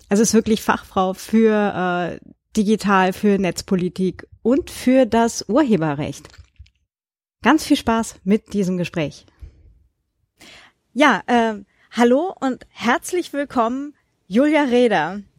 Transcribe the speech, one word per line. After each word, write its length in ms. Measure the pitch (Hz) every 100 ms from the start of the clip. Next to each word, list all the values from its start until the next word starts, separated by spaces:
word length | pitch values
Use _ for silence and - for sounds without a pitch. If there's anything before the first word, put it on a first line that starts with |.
| -
also 140 | 202
ist 100 | 226
wirklich 280 | 220 214 220
Fachfrau 520 | - - - - 190
für, 1040 | 190 - 220 220 214 202 - 180 180 175 -
äh, 80 | - - _ -
digital, 580 | 202 220 196 196 185
für 240 | 190 208 196
Netzpolitik 920 | 190 170 - 185 180 - 185 - - -
und 280 | 226 277 339
für 360 | - - 262 247
das 420 | 226 233 - -
Urheberrecht. 800 | 226 294 196 156 143 139 143 - - - - - _ _ _ _ _ _ _
Ganz 220 | 214 311 -
viel 120 | 285
Spaß 380 | - 226 226 -
mit 300 | 185 214 -
diesem 240 | 202 185 180
Gespräch. 480 | 170 - 147 - _ _ - _ _ _ _ _ _ _ _ _ - - - _ _
Ja, 280 | 226 294 196 -
äh, 280 | 240 226 208 202 _ _
hallo 420 | - 240 254 349 -
und 260 | 269 247 -
herzlich 640 | - 214 302 - 359 -
willkommen, 600 | 285 285 254 226 262 285 - _ _ -
Julia 360 | 196 294 302
Reda. 560 | 285 240 247 190 151 202 202